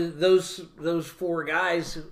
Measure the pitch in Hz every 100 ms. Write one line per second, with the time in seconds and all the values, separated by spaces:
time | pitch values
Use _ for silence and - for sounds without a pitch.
0 | 170 147 185 185 170 - 170 - 156 170
1 | 156 - 180 170 151 160 180 170 156 160
2 | 151